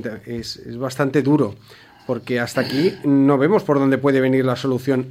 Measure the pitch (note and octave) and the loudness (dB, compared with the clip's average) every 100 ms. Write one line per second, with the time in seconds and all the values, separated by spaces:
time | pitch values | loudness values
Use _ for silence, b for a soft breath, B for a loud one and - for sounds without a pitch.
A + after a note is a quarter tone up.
0 | A2+ G#2+ - A#2 A2 - - A#2 C3 B2+ | -6 -10 -10 -10 -10 -14 -14 -8 -6 -2
1 | C#3 D3 C3 D3 A2 G#2 B B B B | 0 2 2 2 0 -6 B B B B
2 | - A#2 - A#2+ A#2+ C3+ A#2+ C3 F3+ G3 | -8 -6 -4 -4 -2 -2 -2 0 0 0
3 | D3 C#3 C#3 C#3+ D3+ G#3+ - C#3 C#3 C3+ | 2 4 4 4 4 2 2 2 2 2
4 | C#3 C3+ C3 C3+ C3 A#2+ C#3 B2+ C#3 C3 | 2 2 2 2 0 -2 -2 -2 0 -2
5 | B2+ | -2